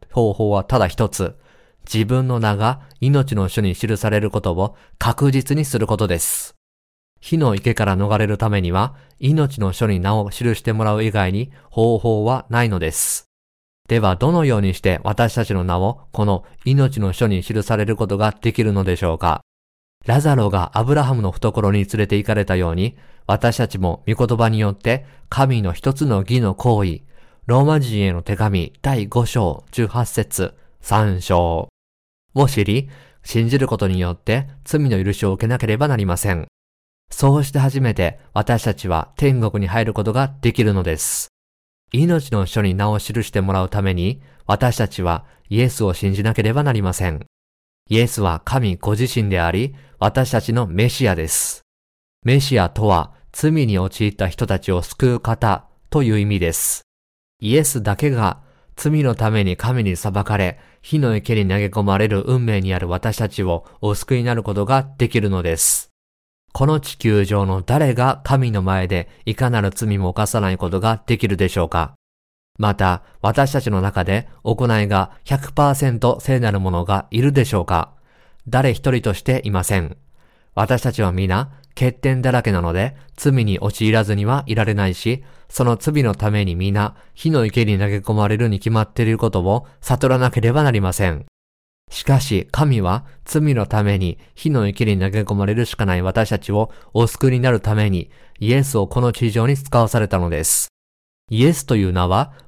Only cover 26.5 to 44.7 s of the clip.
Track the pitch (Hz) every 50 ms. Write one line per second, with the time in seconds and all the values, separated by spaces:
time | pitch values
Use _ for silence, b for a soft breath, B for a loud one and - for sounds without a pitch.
26.5 | 92 - - 123 113 104 98 90 78 71 b b b b b b b b b -
27.5 | 120 131 139 151 156 151 135 117 107 104 101 95 87 85 - - 101 92 110 104
28.5 | 98 90 80 - - _ - 139 135 117 101 101 - 120 117 117 - 123 101 87
29.5 | 78 69 - - - 123 117 98 - 120 117 - - 113 104 - - - 92 -
30.5 | b b b b b b - - 101 107 107 104 95 90 - - 92 87 85 85
31.5 | 82 82 - - _ _ _ _ _ _ _ _ _ _ _ _ - 135 139 -
32.5 | - 113 101 98 104 131 135 B B B B B B B - - - 113 113 117
33.5 | 135 131 135 - 113 104 104 95 92 92 90 87 87 - _ - 110 135 139 -
34.5 | - - - - 165 151 147 131 110 98 92 101 101 - 113 98 95 - 117 110
35.5 | - 104 117 107 107 120 147 147 131 110 98 92 87 87 - 104 90 80 71 -
36.5 | _ _ _ _ _ _ _ _ _ _ _ - - - 139 139 139 147 139 -
37.5 | - 143 135 135 127 135 127 117 101 - 90 80 B B B B B 101 110 -
38.5 | - 113 - 113 98 - - 92 82 80 - - _ - 143 139 131 123 113 104
39.5 | - 104 98 87 101 117 110 113 98 110 98 113 107 131 139 139 139 - - 117
40.5 | - - 110 107 98 95 87 85 80 76 - - - - - - _ _ _ _
41.5 | _ _ _ _ _ _ _ _ - 127 165 175 175 160 139 - 113 101 92 -
42.5 | - 110 104 95 90 98 101 107 107 104 - - 107 117 104 - - 104 95 98
43.5 | 95 95 92 92 - 107 98 95 92 87 87 101 135 b b b b b b -
44.5 | 101 - 131 123